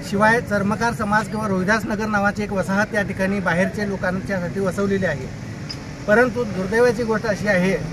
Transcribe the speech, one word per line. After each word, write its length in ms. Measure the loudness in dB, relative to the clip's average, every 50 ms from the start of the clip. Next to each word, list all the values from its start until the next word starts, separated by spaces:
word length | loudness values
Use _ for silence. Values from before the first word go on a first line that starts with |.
| -6 -2
शिवाय 320 | 2 4 4 6 4 4
चर्मकार 520 | 2 0 -2 0 2 0 0 0 0 -2 0
समाज 340 | -2 -2 2 2 0 0
किंवा 200 | 0 -4 -4 -2
रोहिदास 380 | 0 0 0 2 2 2 2 0
नगर 200 | -2 -4 -2 -2
नावाची 380 | 0 0 2 2 2 0 0 -4
एक 100 | -2 -2
वसाहत 320 | -2 0 0 2 0 0 2
त्या 100 | 0 -2
ठिकाणी 380 | -2 -2 -2 -2 0 0 0 0
बाहेरच्या 460 | 0 0 2 2 2 0 0 -4 -4
लोकांच्यासाठी 760 | -4 -4 -2 -2 -2 -2 -2 -4 -4 -4 -2 -2 -4 -2 -2
वसवलेली 460 | -2 0 0 0 0 0 2 0 0
आहे. 220 | 0 -2 -2 -6 -10 -10 -10 -10 -12 -10 -10 -10 -10 -10 -10 -12 -12 -12 -8 0
परंतु 360 | 4 4 6 6 4 2 -2 -4
दुर्दैवाची 600 | -4 -2 -4 -4 0 2 4 4 4 4 2 0
गोष्ट 220 | 0 0 0 0
अशी 220 | -2 -2 0 0
आहे 300 | 2 2 4 4 2 2 0 -2 -6